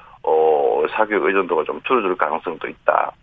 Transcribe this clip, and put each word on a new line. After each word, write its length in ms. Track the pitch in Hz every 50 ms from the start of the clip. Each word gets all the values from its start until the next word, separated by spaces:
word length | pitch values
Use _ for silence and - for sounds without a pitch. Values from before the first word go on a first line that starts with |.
| - - - - -
어, 600 | - 80 80 80 80 78 71 71 60 55 69 78 - -
사교육 300 | - 110 104 107 92 71
의존도가 400 | 95 95 98 92 82 87 78 73
좀 160 | - 71 76 -
줄어들 320 | - 131 120 101 90 90
가능성도 540 | - - 76 78 82 - 87 80 - - -
있다. 420 | - - _ - - - - - - _